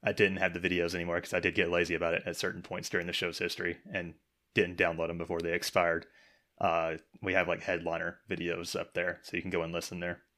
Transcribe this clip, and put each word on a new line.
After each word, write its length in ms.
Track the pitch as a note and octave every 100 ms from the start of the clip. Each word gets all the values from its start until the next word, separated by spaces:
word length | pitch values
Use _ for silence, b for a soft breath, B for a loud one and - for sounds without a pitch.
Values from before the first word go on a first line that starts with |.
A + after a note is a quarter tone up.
I 100 | -
didn't 240 | G2 G2+ F#2+
have 180 | F#2
the 60 | F2
videos 340 | F2+ F2+ E2+
anymore, 260 | F2 E2+ F2
'cause 140 | -
I 60 | F#2
did 140 | F2+
get 160 | F2 F2
lazy 240 | F2 F2
about 200 | E2+ E2+
it 80 | E2+ -
at 100 | E2+
certain 260 | G2 F2+
points 260 | F2 F2+ F2+
during 180 | G2 F2
the 60 |
show's 260 | - F2+ E2
history 400 | F2 - F2+ E2+ -
and 220 | G2 F2 D#2 _ _ _
didn't 220 | - F2+ F2+
download 300 | F2 E2 E2
them 100 | E2+
before 220 | E2 E2+
they 140 | E2+
expired. 520 | F2 - - F2 E2+ - b b b b _
Uh, 380 | F#2+ E2+ E2 D#2+ _ -
we 120 | G2
have, 160 | F#2 F2
like, 140 | E2+
headliner 560 | - F2+ E2 E2 E2 - _
videos 480 | F2+ E2+ E2+ F2 F2+
up 160 | E2
there, 240 | - F2+ F2
so 140 | - F#2
you 60 |
can 80 | F#2
go 120 | F2+
and 100 | E2
listen 260 | E2+ - F2+
there. 220 | F2 F2 _